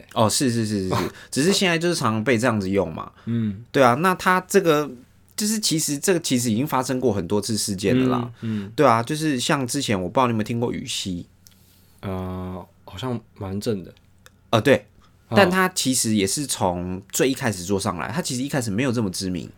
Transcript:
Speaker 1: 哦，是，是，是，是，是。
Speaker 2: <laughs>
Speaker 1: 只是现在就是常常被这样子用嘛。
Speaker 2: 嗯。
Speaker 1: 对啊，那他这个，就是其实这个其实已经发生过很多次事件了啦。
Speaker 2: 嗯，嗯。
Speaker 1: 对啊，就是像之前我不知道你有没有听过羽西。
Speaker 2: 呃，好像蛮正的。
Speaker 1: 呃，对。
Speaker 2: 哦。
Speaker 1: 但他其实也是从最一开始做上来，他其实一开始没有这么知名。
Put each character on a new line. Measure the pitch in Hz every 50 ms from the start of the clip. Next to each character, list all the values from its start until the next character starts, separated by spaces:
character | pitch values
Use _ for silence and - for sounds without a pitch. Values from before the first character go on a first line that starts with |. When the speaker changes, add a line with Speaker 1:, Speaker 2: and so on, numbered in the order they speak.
| - - -
Speaker 1:
哦， | 120 113 104
是， | - - 147 127
是， | 113 117 113
是， | 107 107 101 95
是， | 92
是。 | 98 104 87 -
Speaker 2:
<laughs> | - - - -
Speaker 1:
只 | - 127
是 | 143 185
现 | 196 - 202
在 | 180 170
就 | 165 165 175
是 | 165
常 | 156 143 113 110
常 | 110 107
被 | 143 127
这 | 107 120
样 | 131 110 107
子 | 95 92
用 | 98 98 90 82 78
嘛。 | - - - - - -
Speaker 2:
嗯。 | 113 117 117 113 107 98 104 120 -
Speaker 1:
对 | - 143
啊， | 131 120 120
那 | 139 170 190 185
他 | - - 196 185 185
这 | 180 - - 196
个， | 170 170 151 147 151 135 127 120 - _ _ _ _ _ -
就 | - 208
是 | 208 220 214
其 | 214 - 151 160
实 | 151 - 147
这 | 143 - 208 185
个 | 165
其 | - - 135
实 | 123 117 123
已 | 104
经 | 110 139
发 | 156 143 131 127
生 | - 131 127
过 | 135 127
很 | 101 101 87
多 | 85 104 104
次 | 101 - 110
事 | 101 - - 101
件 | 92 101 95 90 127
了 | 131 127
啦。 | 123 123 120 120 - -
Speaker 2:
嗯， | - 113 110 104 98
嗯。 | 101 113
Speaker 1:
对 | - 147
啊， | 131 113 113
就 | 117 - 151
是 | 151 160 156 139 123
像 | 123 - 160 139 131
之 | 117 - 143
前 | 127 - 107 92
我 | 92
不 | 87 - 135
知 |
道 | 131
你 | 120 117
有 |
没 | 107
有 | 107
听 | - 120 117
过 | 120 117
羽 | - 82 -
西。 | 123 - - - 98 90 87 - _ _ _ _ - - _ _ _ _ _ - _ - -
Speaker 2:
呃， | - 101 95 92 92 92 92 92 92 92 90 90 90 - _ _ -
好 | - -
像 | 92 127 127 123 110 - _ _ -
蛮 | 104 95 95 101
正 | - 123 110 95 85
的。 | 78 - _ _ _ _ _ _ - _ _ _ -
Speaker 1:
呃， | - 110
对。 | 107 139 127 - - - _ - - - _ _ _ -
Speaker 2:
哦。 | 117
Speaker 1:
但 | 120 143 175
他 | 180 190 185 185
其 | 185 - - 131
实 | 127 123 - 113 107
也 | 104 95
是 | 95 - 156 143
从 | 127 - - 110 92 87 87 90 90 92 95 - -
最 | - - 156
一 | 131 135
开 | - 139 120
始 | 98 90 87
做 | 90 101 95
上 | 95 107 87
来， | 85 67 - 101
他 | 170
其 | 170 - 135
实 | 123 131
一 |
开 | 143 - 143
始 | 120 113
没 | 92 107 139
有 | 135
这 | 113 123
么 | 113 95
知 | 90 - 98 92
名。 | 92 82 58 - -